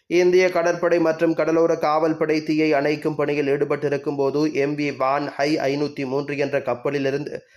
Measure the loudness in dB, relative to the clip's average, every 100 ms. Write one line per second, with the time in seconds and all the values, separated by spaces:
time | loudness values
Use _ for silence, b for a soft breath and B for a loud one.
0 | -2 2 4 4 4 2 0 0 2 2
1 | 2 2 0 2 2 2 2 2 0 0
2 | 0 0 0 0 0 2 2 2 2 0
3 | -2 -2 -2 0 0 0 0 -2 -2 -2
4 | -2 -2 0 0 0 0 -2 -2 -4 -2
5 | 0 0 -2 -2 -2 0 0 -2 -4 -4
6 | -4 -4 -4 -4 -2 -2 -2 -4 -2 -2
7 | -2 -2 -6 -10 b